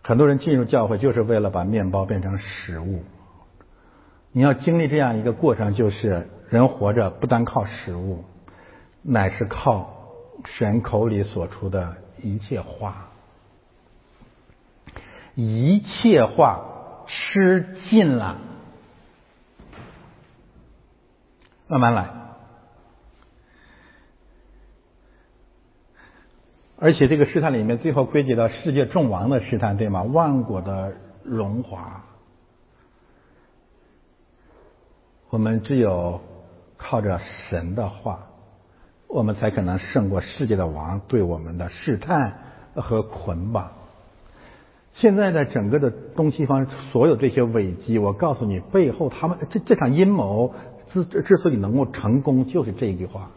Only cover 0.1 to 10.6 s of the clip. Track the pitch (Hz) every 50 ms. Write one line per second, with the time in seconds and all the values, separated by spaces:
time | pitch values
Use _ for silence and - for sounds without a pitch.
0.1 | 117 123 151 143 139 131 - 165 147 127 120 113 - 127 110 101 110 95 131 135
1.1 | 113 120 110 110 117 107 104 98 95 90 87 98 107 110 98 92 92 98 95 98
2.1 | 110 95 92 95 98 95 - - - - - - 85 80 85 92 98 85 85 -
3.1 | - - - - - - - _ _ - - _ - _ _ _ _ _ _ _
4.1 | _ _ _ _ - 127 131 143 135 135 - 175 165 170 160 139 147 151 139 123
5.1 | 113 110 107 120 110 - 165 147 113 104 110 101 98 104 117 104 101 - - 104
6.1 | 92 85 87 - - - - - 117 117 127 131 - - 104 101 107 117 104 92
7.1 | - - - 123 127 117 117 113 - 120 101 98 - - - - 87 87 92 98
8.1 | 92 82 85 - - - - - - - - - - - - _ _ _ - 143
9.1 | 127 110 98 95 - - 120 98 - - - 139 113 98 90 - - - - -
10.1 | - - - - - - - - - -